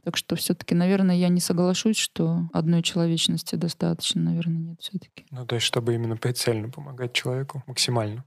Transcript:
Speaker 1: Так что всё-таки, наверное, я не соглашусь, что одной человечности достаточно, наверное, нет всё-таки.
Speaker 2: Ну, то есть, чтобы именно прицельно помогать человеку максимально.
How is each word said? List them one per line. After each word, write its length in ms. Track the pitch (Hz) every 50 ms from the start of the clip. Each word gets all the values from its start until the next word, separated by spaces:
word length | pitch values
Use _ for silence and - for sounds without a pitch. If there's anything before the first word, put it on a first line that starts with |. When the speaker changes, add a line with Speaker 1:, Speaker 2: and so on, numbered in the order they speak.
| _
Speaker 1:
Так 120 | 170 165
что 200 | - - - 175
всё-таки, 380 | 170 - - 180 - - - 175
наверное, 420 | 175 175 185 196 190 190 185 175
я 120 | 175 180 175
не 120 | 180 180
соглашусь, 560 | - - 190 170 180 180 185 - - 220 220 -
что 500 | - - - - 165 165 165 170 170 165 -
одной 280 | 170 160 160 170 170
человечности 760 | 165 - - 170 170 165 165 165 - - 165 160 - - -
достаточно, 640 | 160 170 165 - - 170 165 - - - - - 165
наверное, 380 | 165 170 165 165 165 170 165 165
нет 180 | 165 165 165 -
всё-таки. 440 | - - 196 170 - _ _ - - _ 139
Speaker 2:
Ну, 100 | 123 123
то 100 | 120 123
есть, 100 | 117 -
чтобы 280 | - - 127 117 120 117
именно 220 | 117 117 113 113
прицельно 520 | 113 - 123 123 - - 123 113 110 104 117
помогать 440 | 127 147 143 139 131 123 127 120
человеку 520 | - - - 131 127 131 135 139 - 139 -
максимально. 580 | - 120 - - - 123 117 107 104 107 120 135